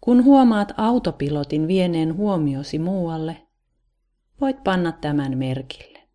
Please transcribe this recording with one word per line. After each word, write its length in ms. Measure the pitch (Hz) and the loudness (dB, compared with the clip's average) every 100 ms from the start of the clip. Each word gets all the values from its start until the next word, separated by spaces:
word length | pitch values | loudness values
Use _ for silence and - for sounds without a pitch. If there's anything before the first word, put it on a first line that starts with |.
Kun 220 | - 247 | 4 4
huomaat 480 | 254 277 254 214 202 - | 6 8 6 4 -2 -2
autopilotin 880 | 220 247 180 156 143 147 143 151 156 | 0 0 -2 -4 -4 -4 -4 -2 0
vieneen 480 | 190 180 170 160 160 | 0 0 0 -2 -2
huomiosi 640 | 208 190 147 135 143 156 | -2 0 -2 -4 -6 -6
muualle, 680 | 165 190 170 165 160 160 _ _ _ _ _ _ _ _ _ _ | -4 -4 -4 -6 -8 -10 _ _ _ _ _ _ _ _ _ _
voit 220 | 277 262 | -4 -4
panna 280 | - 185 170 | -2 -2 -2
tämän 460 | 160 151 147 139 127 | -4 -4 -4 -2 -4
merkille. 720 | 131 131 131 - - - _ | -4 -6 -8 -18 -20 -20 _